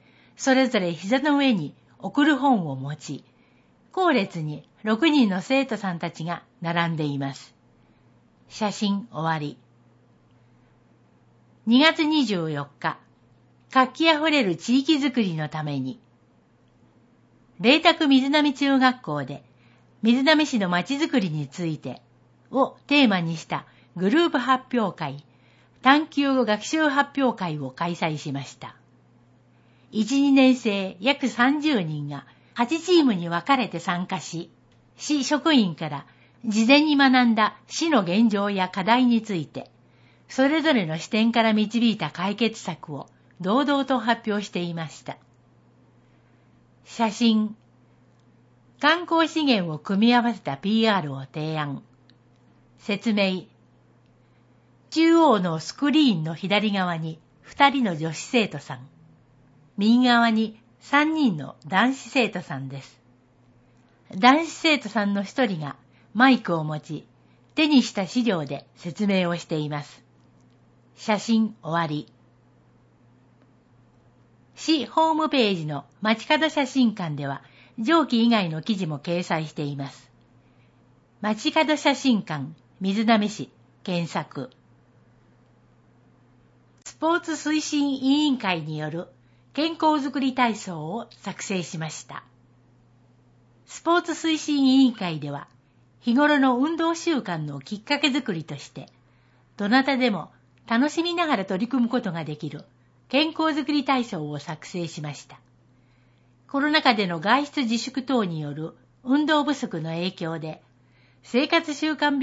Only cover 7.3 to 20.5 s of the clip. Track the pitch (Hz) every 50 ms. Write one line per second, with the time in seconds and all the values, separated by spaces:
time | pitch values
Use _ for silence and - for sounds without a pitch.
7.3 | 135 - - - _ _ _ _ _ _ _ _ _ _ _ _ _ _ _ _
8.3 | _ _ _ _ - - 220 202 190 - 214 202 202 196 214 - - 151 160 165
9.3 | 160 156 147 147 - - _ _ _ _ _ _ _ _ _ _ _ _ _ _
10.3 | _ _ _ _ _ _ _ _ _ _ _ _ _ _ _ _ _ _ _ _
11.3 | _ _ _ _ _ _ - 220 233 262 302 320 311 320 320 302 311 302 262 214
12.3 | 202 175 160 160 151 143 143 - - - - 165 - - _ _ _ _ _ _
13.3 | _ _ _ _ _ _ _ _ - 262 262 254 - - 320 330 320 294 302 320
14.3 | 302 285 233 190 165 156 - - 240 269 269 - 320 277 269 285 - 254 220 185
15.3 | 160 156 151 147 - 156 151 147 143 135 131 131 123 - _ _ _ _ _ _
16.3 | _ _ _ _ _ _ _ _ _ _ _ _ _ _ _ _ _ _ _ _
17.3 | _ _ _ _ _ - 175 226 285 320 - 349 320 330 320 277 277 262 262 277
18.3 | 294 302 294 294 277 - 285 277 277 269 262 254 247 - - 160 147 147 139 135
19.3 | 143 - - _ _ _ _ _ _ _ _ _ _ _ - 220 240 262 262 320
20.3 | 311 302 311 -